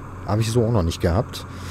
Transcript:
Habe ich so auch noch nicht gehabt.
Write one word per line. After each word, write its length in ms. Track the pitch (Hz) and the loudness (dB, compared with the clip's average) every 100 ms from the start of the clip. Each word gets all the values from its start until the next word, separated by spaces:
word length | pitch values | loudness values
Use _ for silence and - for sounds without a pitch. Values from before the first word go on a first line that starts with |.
| - - - | -12 -10 -2
Habe 160 | 107 | 0
ich 80 | 113 | 2
so 160 | 120 110 | 2 4
auch 60 | |
noch 100 | 117 | 4
nicht 180 | 85 - | 2 2
gehabt. 460 | 90 87 - - - - - | 2 2 0 -4 -12 -12 -10